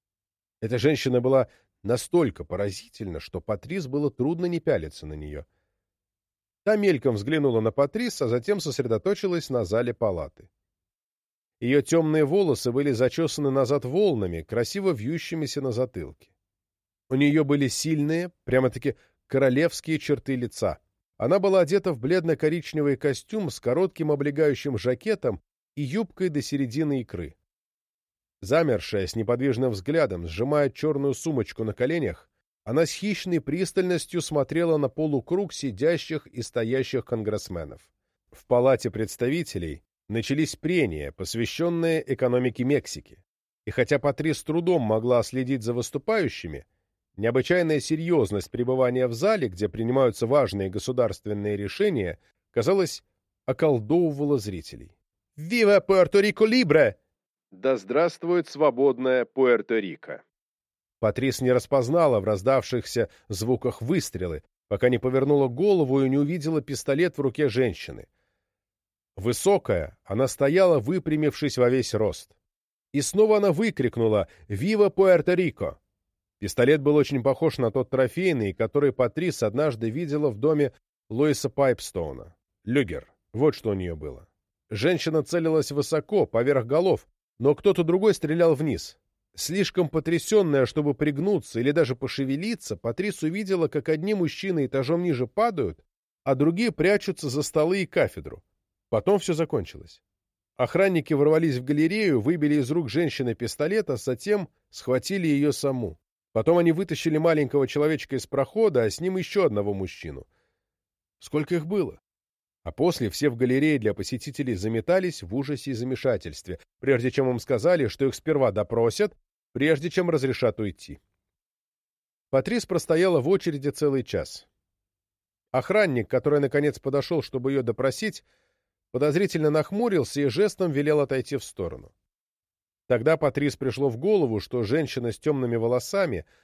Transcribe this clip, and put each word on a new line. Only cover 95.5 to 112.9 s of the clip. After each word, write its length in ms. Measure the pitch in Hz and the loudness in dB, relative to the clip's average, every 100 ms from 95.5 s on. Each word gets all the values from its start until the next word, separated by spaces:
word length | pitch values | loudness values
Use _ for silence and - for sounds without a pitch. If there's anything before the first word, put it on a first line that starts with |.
| 175 95 - _ _ _ _ | 0 -4 -6 _ _ _ _
а 100 | 135 | -2
другие 380 | 135 151 175 233 | 2 2 2 0
прячутся 580 | - 175 202 - - 143 | 2 2 2 0 -6 -4
за 140 | 135 | -4
столы 400 | 143 160 160 196 | -2 0 2 0
и 20 | 170 | -2
кафедру. 580 | 180 113 - 73 - _ _ _ _ - | 0 0 -2 -14 -16 _ _ _ _ -4
Потом 300 | 110 - 202 | -2 2 2
все 140 | - | 2
закончилось. 680 | 156 156 131 87 - 82 _ _ _ _ _ _ - | -2 0 -2 -4 -12 -20 _ _ _ _ _ _ -4
Охранники 580 | 127 170 196 170 - | 0 2 4 2 2
ворвались 440 | 143 147 160 165 123 | 4 6 6 4 0
в 60 | |
галерею, 560 | 127 151 165 214 202 127 | 0 2 2 2 2 2
выбили 360 | 117 170 147 147 | 2 2 2 2
из 160 | 123 | 2
рук 180 | 165 131 | -2 -2
женщины 460 | 135 165 - 123 110 | 0 -2 -2 -4 -4
пистолет, 560 | 117 - 156 214 175 | -6 -4 -2 -2 -2
а 60 | 123 | -4
затем 520 | - 127 208 208 165 _ _ | -4 -4 0 -2 -2 _ _
схватили 560 | - - 127 - 190 165 | -10 -2 -2 0 -2 0
ее 240 | 143 143 | 2 2
саму. 480 | - 143 127 98 78 _ _ _ | 0 -2 -2 -6 -10 _ _ _
Потом 260 | 110 131 175 | -2 2 4
они 140 | 170 | 4
вытащили 460 | 160 196 160 165 156 | 2 -2 -2 0 2
маленького 500 | 165 156 135 143 131 | 2 2 2 2 0
человечка 480 | 147 151 156 - 131 | 2 0 0 -4 -8
из 100 | - | -4
прохода, 580 | 139 135 214 220 131 | -2 -2 2 2 4
а 60 | 110 | 0
с 100 | - | 0
ним 180 | 180 190 | -4 -4
еще 280 | - 202 165 | -2 0 2
одного 300 | 104 101 98 | 2 -2 -2
мужчину. 500 | 92 - 80 67 - _ _ _ _ _ _ _ _ _ | -6 -8 -14 -14 -16 _ _ _ _ _ _ _ _ _
Сколько 360 | - 151 147 175 | -6 -4 -2 -4
их 120 | 156 | -2
было? 320 | 202 127 - _ _ _ _ _ _ | -2 -4 -6 _ _ _ _ _ _
А 80 | 85 | -10
после 380 | - 170 | 0 0